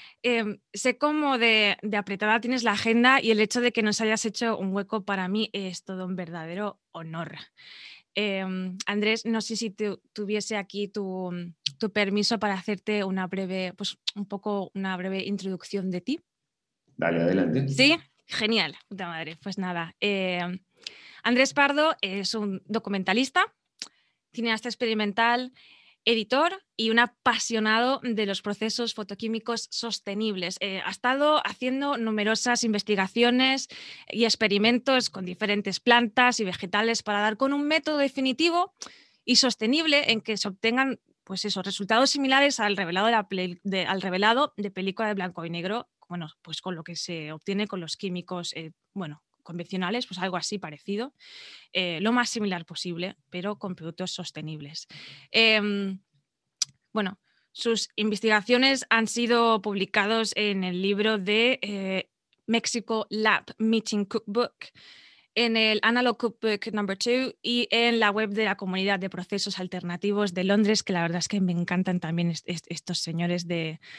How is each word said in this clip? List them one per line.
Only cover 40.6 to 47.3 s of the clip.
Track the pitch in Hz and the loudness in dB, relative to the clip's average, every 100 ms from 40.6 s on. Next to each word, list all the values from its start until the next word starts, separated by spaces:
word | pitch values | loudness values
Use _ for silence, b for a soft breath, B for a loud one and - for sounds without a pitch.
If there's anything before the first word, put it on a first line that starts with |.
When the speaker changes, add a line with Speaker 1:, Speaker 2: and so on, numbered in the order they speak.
| 226 247 269 233 _ _ | 0 2 0 -2 _ _
Speaker 1:
pues | - 190 | -10 -6
eso, | 208 196 | -4 -4
resultados | 185 196 196 220 269 | -4 -4 2 4 4
similares | 285 269 269 285 269 | 4 4 6 4 4
al | 208 202 | 0 0
revelado | 175 180 214 | 0 2 4
de | |
la | 226 208 | 2 0
ple-, | 190 185 175 | -2 -4 -6
de, | 202 190 170 | -4 -2 0
al | 190 | -2
revelado | 185 180 208 233 285 - | -2 2 4 4 2 -2
de | 202 | -8
película | 190 190 190 220 | -4 -4 -2 -2
de | |
blanco | 202 180 175 | -2 -6 -6
y | 165 | -8
negro, | 170 175 226 - _ - | -4 -4 -4 -8 _ -12
bueno, | 175 156 - | -10 -10 -14
pues | - 156 | -14 -10
con | 190 | -8
lo | 165 | -10
que | 160 165 | -10 -10
se | - 170 151 | -8 -8 -8